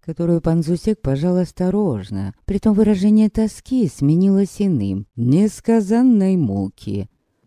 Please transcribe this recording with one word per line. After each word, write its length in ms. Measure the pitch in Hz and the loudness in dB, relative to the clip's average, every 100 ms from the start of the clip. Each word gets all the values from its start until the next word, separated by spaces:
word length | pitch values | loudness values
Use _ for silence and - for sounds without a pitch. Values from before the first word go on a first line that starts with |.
которую 400 | - 160 170 170 | -12 -4 -2 0
пан 220 | 170 165 | 0 0
Зусек 380 | 156 175 - 214 | 0 -4 -4 -4
пожал 360 | 139 135 180 180 | -2 -2 0 0
осторожно, 1000 | 175 - 180 202 196 107 92 98 98 - | -2 -4 -2 -2 -2 -4 -6 -8 -8 -10
притом 300 | - 190 220 | -8 -2 0
выражение 560 | 208 214 196 208 214 220 | 2 2 2 2 4 2
тоски 580 | - 220 - - 254 170 | 0 -4 -6 -6 -2 -2
сменилось 680 | - 139 165 196 196 196 - | 0 0 2 2 2 0 -2
иным, 460 | 202 139 98 95 - - | -2 -2 -2 -6 -8 -4
несказанной 1200 | 117 156 214 - - 226 190 226 254 220 190 190 | 0 2 2 -2 0 0 2 2 4 4 2 0
муки. 720 | 120 98 98 - - 101 - _ _ _ | 0 -2 -6 -8 -8 -8 -8 _ _ _